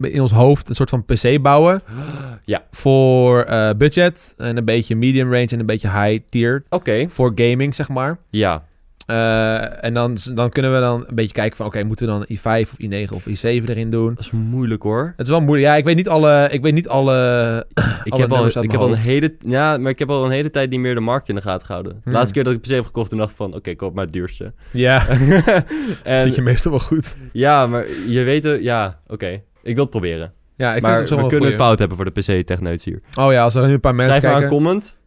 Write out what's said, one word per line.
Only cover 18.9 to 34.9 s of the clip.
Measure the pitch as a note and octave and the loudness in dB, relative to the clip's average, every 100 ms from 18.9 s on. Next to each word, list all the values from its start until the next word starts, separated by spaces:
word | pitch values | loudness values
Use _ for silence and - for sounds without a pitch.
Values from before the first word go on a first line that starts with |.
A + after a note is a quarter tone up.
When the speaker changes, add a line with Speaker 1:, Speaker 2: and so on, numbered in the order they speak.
Speaker 1:
hoofd. | A2+ A2+ | 0 0
Speaker 2:
hele, | C#3 D#3 D#3 - | 0 0 -4 -4
ja, | B2+ D3+ D3+ | 0 0 0
maar | C3 | -2
ik | C3 | -4
heb | C#3 | -2
al | C#3+ C3 | -2 0
een | |
hele | C3 D3+ | -2 -2
tijd... | C#3+ C3+ | -2 -2
niet | B2+ | -2
meer | B2+ A#2+ | -2 -2
de | |
markt | A2+ C3 - | -2 -2 -4
in | G2+ | -6
de | |
gaten | G2+ F#2 - | -4 -6 -6
gehouden. | F2+ F#2 | -10 -10
De | G2 B2 | -12 -4
Speaker 1:
Hmm. | |
Speaker 2:
laatste | B2 A#2+ A#2+ | 0 0 0
keer | B2+ | -2
dat | |
ik | A#2+ | -2
een | A#2+ | -2
P | |
C | C3 | -4
heb | A2+ | -4
gekocht... | - G#2+ | -6 -6
toen | A2 | -4
dacht | G#2+ | -4
ik | - | -6
van, | G2+ F2 | -10 -10
"Oké, | G2+ E2+ | -12 -8
koop | G2 F2+ | -8 -6
maar | F#2 | -6
het | |
duurste." | E2+ F2+ - - - - | -6 -8 -10 -14 -16 -10
Speaker 1:
Ja. | B2 B2 C3 - | 0 4 4 4
Speaker 2:
<laughs> | B2+ C3+ F#3 D#3+ C#4+ - D#4 C4+ F3+ | 2 4 4 4 2 0 -6 -6 -8
En | - C3 | -2 0
Speaker 1:
Zit | C3 B2+ | 2 0
je | |
meestal | B2 B2 F3 | 0 0 0
wel | C#3 | -2
goed. | - D#3 - - B2+ | -2 -2 -4 -10 -12
Speaker 2:
Ja, | A#2 C3+ D3 B2 | -2 2 4 2
maar | A#2+ - - G2+ | 0 -4 -8 -4
je | A#2+ | 0
weet... | B2+ D3+ D3+ | 2 0 0
het, | D3 | -2
ja, | A#2+ A#2 G2+ F2+ - | 0 -2 -2 -6 -14
oké. | A2 F#2 G2 - _ | -10 -8 -10 -14 _
Ik | - A#2+ | -6 -2
wil | |
het | C#3 | -2
proberen. | A2+ F2+ E2 E2 - _ - | -2 -4 -6 -8 -14 _ -4
Speaker 1:
Ja, | B2+ A2+ | -2 0
ik | |
Speaker 2:
Maar | A2 | 2
Speaker 1:
vind | A2+ | 2
het | A2+ | 2
Speaker 2:
we | - | 0
Speaker 1:
wel | B2+ | 2
Speaker 2:
kunnen | D3 C#3 | 2 2
Speaker 1:
goeie. | G#2+ | 2
Speaker 2:
het | A#2+ | 2
fout | A2 | 4
hebben | G2+ F2+ | 0 -2
voor | F#2+ | -6
de | G2+ | -4
P | G2 F#2+ | -2 -2
C-techneut | F2 F2+ F2 E2+ - | -2 -4 -4 -6 -8
hier. | - - - | -12 -10 0
Speaker 1:
Oh | C3+ | 2
ja, | B2+ A#2+ | 4 4
als | A#2 | 2
er | C3 | 2
nu | |
een | C#3 | 2
paar | C3+ B2 | 2 2
mensen | B2+ C#3 | 4 4
Speaker 2:
Schrijf | C3 | 4
maar | C#3+ | 2
Speaker 1:
kijken. | C#3+ C#3+ | 2 2
Speaker 2:
een | D#3+ | 2
comment. | G3 G#3 | 0 -4